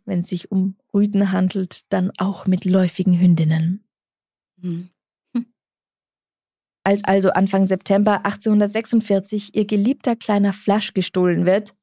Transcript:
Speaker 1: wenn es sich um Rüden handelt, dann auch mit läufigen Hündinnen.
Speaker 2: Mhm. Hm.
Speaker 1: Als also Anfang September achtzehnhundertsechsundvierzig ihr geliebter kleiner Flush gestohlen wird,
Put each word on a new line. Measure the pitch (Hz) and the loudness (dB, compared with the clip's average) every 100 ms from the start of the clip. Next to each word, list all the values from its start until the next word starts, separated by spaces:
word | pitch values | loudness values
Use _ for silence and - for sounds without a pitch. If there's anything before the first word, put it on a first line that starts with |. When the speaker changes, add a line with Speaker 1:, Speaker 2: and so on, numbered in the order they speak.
| - | -6
Speaker 1:
wenn | 180 | -4
es | 175 | -4
sich | 175 - | -8 -4
um | 190 190 190 _ | -2 -2 -6 _
Rüden | 202 208 202 196 | 0 0 2 0
handelt, | 185 185 202 185 - - | 0 0 -2 -6 -8 -4
dann | 190 185 - | -2 -2 -2
auch | 190 190 - | -4 -4 -2
mit | 185 185 | 0 2
läufigen | 185 180 - 180 175 | 2 2 0 0 4
Hündinnen. | 180 165 156 160 165 196 - _ _ _ _ _ _ _ | 4 4 2 2 0 -4 -10 _ _ _ _ _ _ _
Speaker 2:
Mhm. | 180 170 180 _ _ _ _ 240 | -10 -8 -12 _ _ _ _ -8
Hm. | 240 _ _ _ _ _ _ _ _ _ _ _ _ _ | -8 _ _ _ _ _ _ _ _ _ _ _ _ _
Speaker 1:
Als | - 202 | -2 0
also | 202 190 190 | 0 0 2
Anfang | - 190 196 190 | 0 0 2 0
September | 208 - 202 208 196 202 | 0 0 0 2 0 -2
achtzehnhundertsechsundvierzig | 202 226 208 202 220 220 233 220 196 196 214 208 - | -4 0 2 2 -2 0 -2 2 -2 -2 -6 -4 -4
ihr | 208 | -2
geliebter | 208 208 277 - 233 | 0 0 0 -2 -4
kleiner | - 202 202 | -2 0 0
Flush | 190 - 208 - | 0 -2 -2 -2
gestohlen | - 175 185 180 170 175 | -4 -2 0 2 2 2
wird, | 196 208 - | 0 -2 -14